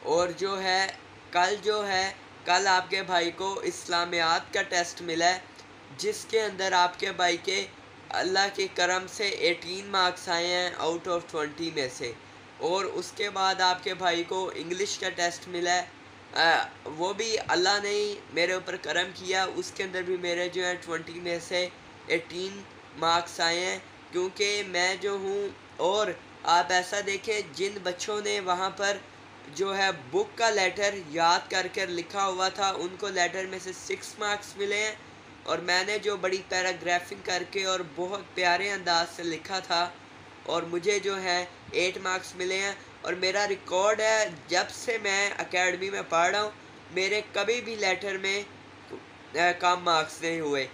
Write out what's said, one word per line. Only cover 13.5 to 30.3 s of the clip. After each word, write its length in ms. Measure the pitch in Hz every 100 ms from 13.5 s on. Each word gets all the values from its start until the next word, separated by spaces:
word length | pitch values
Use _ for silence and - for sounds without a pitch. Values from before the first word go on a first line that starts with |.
| 185
आपके 320 | 185 180 196 180
भाई 280 | 180 170 170
को 140 | 190 185
English 440 | - 160 180 202 -
का 120 | 185
test 360 | 180 175 170 -
मिला 220 | 175 175
है, 160 | 180 175 - - - - -
आ, 300 | 160 151 - - -
वो 240 | 151 180
भी 220 | 202 226 214
अल्लाह 440 | - 160 185 202
ने 80 | 202
ही 280 | 208 208 202 -
मेरे 220 | 156 175 185
ऊपर 200 | 180 175
करम 280 | 147 160 180
किया, 320 | 175 185 190 185 -
उसके 280 | 180 -
अंदर 200 | 190 185
भी 140 | 180 180
मेरे 280 | 180 175 180
जो 140 | 175
है 120 | 180 180
ट्वेंटी 420 | 170 165 165 170
में 180 | 175 170
से 200 | 160 180 180 - - - -
एटीन 520 | 170 165 165 190 202 190 - - -
marks 400 | 160 170 170 -
आए 160 | 170 170
हैं। 240 | 185 190 - - -
क्योंकि 360 | 175 185 185 202 208 196
मैं 340 | 180 180 190
जो 160 | 190 202
हूँ, 360 | 196 202 202 - - -
और 340 | 160 208 202 165 - - -
आप 240 | 170 180
ऐसा 280 | 185 180 202
देखें, 520 | 196 196 220 214 180
जिन 260 | 139 196 202
बच्चों 360 | 180 180 - 208
ने 180 | 208 208
वहाँ 280 | 185 175 190
पर 280 | 185 202 196 - - - - - 147
जो 140 | 196
है 180 | 190 196 170 123
बुक 220 | 170 220